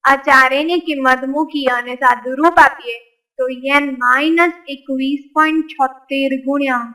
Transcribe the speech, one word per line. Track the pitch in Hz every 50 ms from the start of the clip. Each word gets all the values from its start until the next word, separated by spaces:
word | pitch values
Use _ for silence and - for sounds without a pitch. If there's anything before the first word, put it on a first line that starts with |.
| -
આ | 269 269 269 269 302
ચારેયની | 269 262 262 262 269 277 302 320 349 349 339
કિંમત | 330 302 277 262 254 254 254 262 269 269
મૂકી | 294 311 302 311 294 269 254 247 240
અને | 240 247 247 254 277
સાદુરૂપ | 247 247 240 240 254 262 262 311 339 240 - 302
આપીએ | 262 - - - 240 233 233 _ _ _ _ _ _ _ -
તો | 254 254 262
ઈ | 247 262 269 285 285
એન | 285 277 262 247 240
માઇનસ | - 254 269 294 320 330 339 339 349 349 349 _ - 277
એકવીસ | 277 _ - 269 262 269 269 285 285 285 285 _
પોઇન્ટ | 302 311 311 311 320 311 - -
છોતેર | - 269 262 262 - _ _ 277 269 269 269 269 262 269
ગુણ્યા | 269 277 285 277 269 254 240 233 233